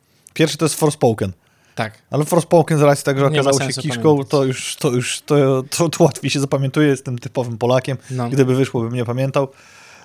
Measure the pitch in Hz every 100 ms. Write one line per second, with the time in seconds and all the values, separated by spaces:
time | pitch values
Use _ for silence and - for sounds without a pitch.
0 | _ _ - - 160 147 160 - 156 143
1 | 120 110 101 90 _ _ _ - 110 -
2 | _ 131 151 175 - 175 156 156 143 143
3 | - 135 139 151 139 139 135 135 151 120
4 | 156 147 135 147 131 131 - - 156 123
5 | 120 - - 147 139 131 131 - 170 -
6 | 165 - 139 143 139 143 135 151 151 135
7 | - 120 - - 120 113 123 127 127 113
8 | - 127 120 143 127 127 135 127 113 123
9 | 120 120 135 143 135 - - - - -